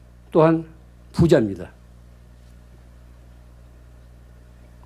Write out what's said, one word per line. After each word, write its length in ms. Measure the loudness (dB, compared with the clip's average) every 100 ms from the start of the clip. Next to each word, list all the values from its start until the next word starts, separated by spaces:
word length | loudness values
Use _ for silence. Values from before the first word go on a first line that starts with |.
| -20 -20 -6
또한 360 | 0 2 0 -6 -20 -20 -20 -12
부자입니다. 580 | -2 2 2 0 -8 -16 -20 -20 -20 -20 -20 -20 -20 -20 -20 -20 -20 -20 -20 -20 -20 -20 -20 -20 -20 -20 -20 -20 -20 -20 -20 -20 -20 -20 -20 -20 -20